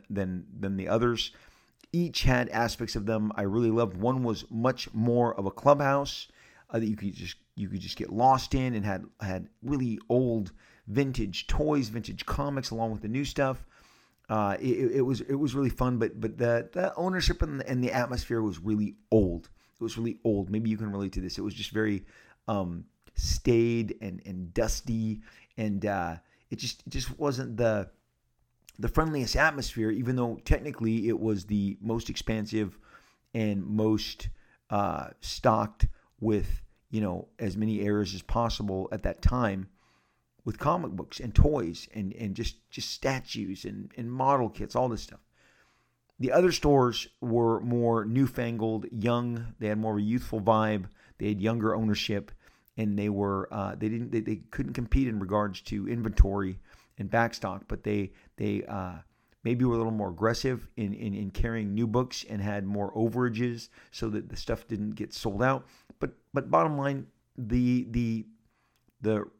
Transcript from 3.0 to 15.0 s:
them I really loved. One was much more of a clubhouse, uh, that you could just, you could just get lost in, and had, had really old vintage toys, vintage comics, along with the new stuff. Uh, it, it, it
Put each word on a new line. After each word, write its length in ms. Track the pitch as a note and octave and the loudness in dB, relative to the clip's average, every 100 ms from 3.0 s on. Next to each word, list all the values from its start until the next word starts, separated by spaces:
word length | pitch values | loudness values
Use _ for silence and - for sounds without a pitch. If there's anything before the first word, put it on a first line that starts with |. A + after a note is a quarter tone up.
| G#2 | -2
them 280 | A2 G#2+ - | 0 0 -2
I 60 | |
really 280 | G2+ A2 A#2 | 0 2 2
loved. 280 | A2+ A2+ F2+ | 4 2 0
One 260 | A2+ C3 | 0 2
was 220 | A#2+ G2+ - | 0 -2 -6
much 440 | A2+ B2 B2+ - | 0 0 0 -4
more 440 | A2 A#2 A#2+ A#2+ G#2+ | 0 2 4 2 0
of 80 | G2 | -4
a 60 | |
clubhouse, 800 | - C#3+ C#3+ C#3 C#3 C#3+ - - - - - - | 2 6 6 6 2 0 -8 -12 -20 -20 -20 -4
uh, 100 | A#2 | -2
that 60 | A2 | 0
you 100 | G#2+ | -2
could 180 | G2+ | -4
just, 220 | F2+ F2 - _ - | -6 -10 -12 _ -8
you 100 | F#2+ | -6
could 140 | F#2+ | -6
just 160 | F2+ - | -8 -8
get 120 | - | -4
lost 460 | G#2 C3 C3 - C3+ | 4 6 6 2 0
in, 180 | C3 | 0
and 120 | A2+ G2+ | 0 -2
had, 200 | F#2+ - - | -4 -8 -8
had 300 | G2+ F#2 F2 _ | -4 -4 -6 _
really 380 | - C#3+ B2+ A2 - | -4 -2 -2 -2 2
old 460 | A#2+ B2+ A2+ F#2+ - - _ - | 2 4 0 -4 -10 -20 _ -4
vintage 600 | G#2 C#3 B2 G#2 - - | 0 0 0 -4 -4 -2
toys, 420 | - D3+ D3+ A2 | 0 2 2 0
vintage 360 | A2+ G#2 - - | -4 -8 -10 -6
comics, 440 | - C#3+ C#3 C3 | -4 -2 -4 -4
along 220 | A2+ A2+ | -4 -4
with 100 | G#2+ | -4
the 80 | G#2 | -4
new 160 | B2 C#3 | -2 -2
stuff. 400 | - C3+ C3 - _ - _ _ _ - | 0 0 -2 -10 _ -20 _ _ _ -2
Uh, 260 | A2 G2+ G2 | 0 2 0
it, 160 | B2+ A2+ | 0 2
it, 140 | B2+ | 2
it 60 | C3+ | 2